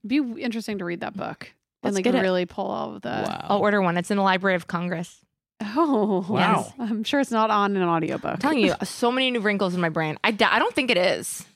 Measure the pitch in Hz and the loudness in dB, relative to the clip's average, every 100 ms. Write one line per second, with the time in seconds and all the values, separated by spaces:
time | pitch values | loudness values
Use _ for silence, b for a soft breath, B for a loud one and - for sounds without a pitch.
0 | 208 269 254 226 247 226 214 202 175 175 | 0 0 0 -4 -4 -4 -4 -6 -4 -6
1 | - 196 - - - _ _ _ - 196 | -6 -6 -8 -10 -16 _ _ _ -2 2
2 | 185 254 190 185 180 - 196 208 - - | 2 4 2 0 -2 -6 -6 -6 -6 -10
3 | - - - - - 202 208 208 185 175 | -6 -4 -4 -6 -2 0 2 2 2 0
4 | 175 202 196 185 196 180 175 175 175 170 | 0 0 2 2 2 0 -2 -4 -4 -6
5 | 175 - _ _ _ _ 208 240 330 254 | -8 -14 _ _ _ _ -6 0 2 2
6 | 208 196 185 214 190 202 - - 226 214 | 2 0 0 2 4 2 0 -8 -6 -4
7 | 214 285 269 220 220 208 202 202 175 165 | 0 0 0 2 2 2 2 2 2 2
8 | 160 135 - - 269 302 202 - 190 - | 0 -4 -4 -2 0 2 2 2 -4 -2
9 | 240 254 262 240 202 202 190 180 170 160 | 0 2 0 0 0 0 0 0 0 0
10 | 156 151 208 208 220 226 359 480 254 202 | -2 0 0 2 2 4 2 0 2 2
11 | 180 143 - - - | 4 0 -4 -12 -14